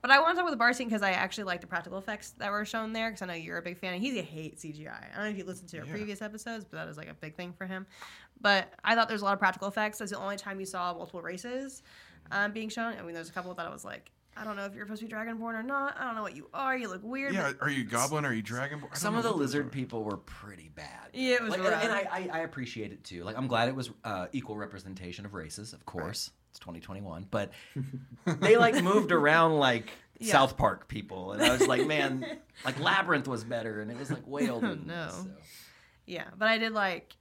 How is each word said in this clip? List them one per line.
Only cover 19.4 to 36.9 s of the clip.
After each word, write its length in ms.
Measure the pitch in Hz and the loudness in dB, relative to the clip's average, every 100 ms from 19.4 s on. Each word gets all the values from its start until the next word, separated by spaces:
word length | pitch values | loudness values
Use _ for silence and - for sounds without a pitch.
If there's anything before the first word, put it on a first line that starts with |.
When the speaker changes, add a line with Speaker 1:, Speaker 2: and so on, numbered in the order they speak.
| 139 | 2
Speaker 3:
lizard 140 | 143 135 | 2 0
Speaker 2:
are. 20 | |
Speaker 3:
people 340 | 135 127 117 | -4 -4 -4
were 140 | 107 98 | -4 -6
pretty 520 | - - 101 92 78 | -8 -16 -16 -16 -18
bad. 420 | 76 73 - - | -14 -14 -14 -12
Speaker 1:
Yeah, 220 | 247 262 247 | -2 2 2
it 60 | |
was 80 | 226 | 2
Speaker 3:
Like, 100 | 185 | 2
Speaker 1:
rough. 220 | 185 165 | 2 4
Speaker 3:
and 100 | 226 | 2
I, 140 | 202 190 | 2 0
I, 180 | 185 180 | -4 -2
I 60 | 160 | -2
appreciate 520 | 165 139 120 117 104 | -4 -6 -6 -6 -8
it, 120 | 98 | -10
too. 200 | - 87 | -12 -8
Like, 140 | 87 110 | -6 -4
I'm 80 | 131 | 2
glad 220 | 117 120 | 4 4
it 60 | 135 | 2
was, 160 | 120 - | -6 -8
uh, 220 | 113 98 90 | -6 -4 -4
equal 260 | 131 - 107 | -4 -6 -8
representation 680 | 101 95 95 95 90 90 | -8 -10 -12 -12 -10 -10
of 120 | 101 98 | -10 -10
races, 360 | 78 - 117 | -10 -12 -12
of 120 | - - | -14 -10
course. 440 | 87 80 - - | -6 -4 -6 -8
Speaker 1:
Right. 40 | _ _ | _ _
Speaker 3:
It's 80 | - | -18
twenty 200 | - 85 | -14 -12
twenty-one. 480 | - 98 101 82 98 | -10 -10 -8 -10 -4
But 220 | 107 98 - - - | -2 -2 -8 -12 -8
Speaker 2:
<laughs> 500 | 131 131 - - - | -6 -8 -12 -6 -2
Speaker 3:
they, 320 | 156 190 233 | 4 8 10
like, 240 | 233 262 | 10 6
moved 280 | 180 208 202 | 6 6 6
around 460 | 170 147 165 165 156 | 6 8 8 8 8
like 320 | 135 117 - - - - | 6 4 -2 -16 -20 -8
Speaker 1:
Yeah. 120 | 220 | 6
Speaker 3:
South 260 | 156 135 - | 8 8 6
Park 300 | 113 95 - | 2 2 -6
people. 440 | 107 101 92 92 | -10 -8 -8 -6
And 80 | 104 | 4
I 80 | 302 - | 6 6
was 120 | 359 | 4
like, 180 | - 381 | 4 4
Speaker 1:
<laughs> 80 | 151 | 2
Speaker 3:
"Man, 440 | - 262 277 - - - 135 | 2 0 -4 -10 -14 -6 -4
like, 140 | 131 | 2
Labyrinth 480 | 165 196 175 151 131 | 4 4 4 2 2
was 160 | 120 | -4
better." 380 | 113 120 113 107 | -2 -4 -2 -4
And 100 | 107 | -6
it 60 | 120 | -6
was, 120 | 139 | -4
like, 140 | 139 - | -4 -4
way 220 | 143 233 | -2 0
Speaker 1:
<laughs> 0 | |
Oh, 60 | 120 | 2
Speaker 3:
older 140 | 220 160 | -2 -2
than 120 | 156 | -6
Speaker 1:
no. 180 | 170 160 | -6 -6
Speaker 3:
this, 100 | 175 | -8
so. 140 | 185 190 - - - - - _ - | -10 -12 -20 -20 -20 -20 -20 _ -12
Speaker 1:
Yeah, 200 | 175 - - | -10 -8 0
but 100 | 214 | 2
I 100 | 220 | 2
did 140 | 226 | 2
like 440 | 220 196 | 2 0